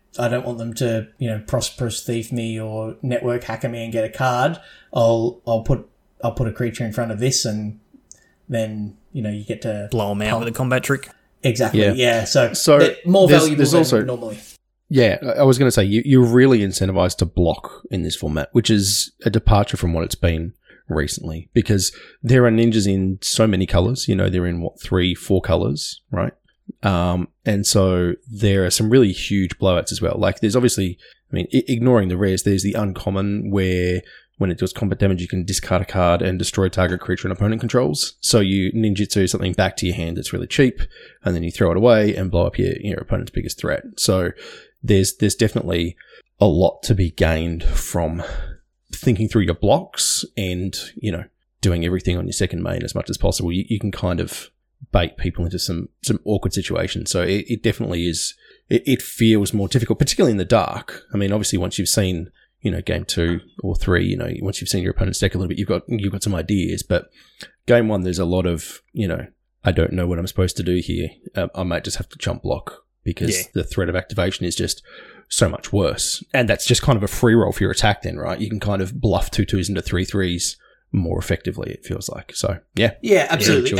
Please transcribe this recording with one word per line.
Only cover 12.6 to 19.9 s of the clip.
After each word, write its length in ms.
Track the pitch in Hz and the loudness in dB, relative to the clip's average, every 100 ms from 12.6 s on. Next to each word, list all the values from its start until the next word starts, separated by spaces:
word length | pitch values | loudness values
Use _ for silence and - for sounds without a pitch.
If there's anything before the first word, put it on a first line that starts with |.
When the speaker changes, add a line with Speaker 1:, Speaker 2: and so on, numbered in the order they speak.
| - 117 | 6 6
Speaker 1:
they're 160 | 139 - 170 | 6 2 2
more 220 | 196 185 | 6 8
Speaker 3:
there's, 140 | 147 | 8
Speaker 1:
valuable 140 | 156 147 | 6 4
Speaker 3:
there's 140 | 135 | 4
Speaker 1:
than 80 | 165 | 4
Speaker 3:
also 220 | 160 117 | 4 2
Speaker 1:
normally. 360 | 117 120 113 104 - - _ _ - | 0 -4 -8 -14 -18 -20 _ _ -2
Speaker 3:
Yeah, 280 | 135 123 - | 4 4 4
I, 40 | 131 113 | -2 4
I 40 | |
was 140 | 139 123 | 6 6
gonna 140 | 131 | 4
say, 120 | - | 4
you, 180 | 98 110 143 | 4 2 6
you're 200 | 131 120 | 6 8
really 340 | 123 135 120 | 8 8 6
incentivized 580 | 98 92 95 92 90 - | 2 0 0 2 0 0
to 80 | 85 | -2
block 580 | - 85 - - - - | 2 0 0 -6 -18 -8
in 120 | 95 | -4
this 120 | 80 - | -4 -4
format, 340 | 78 76 - | -4 -4 0
which 160 | 123 110 | 2 4
is 420 | 107 98 98 - _ - | 2 2 -2 -4 _ 0
a 40 | |
departure 480 | 107 - 104 104 - | 2 4 4 2 -2
from 160 | 87 | -2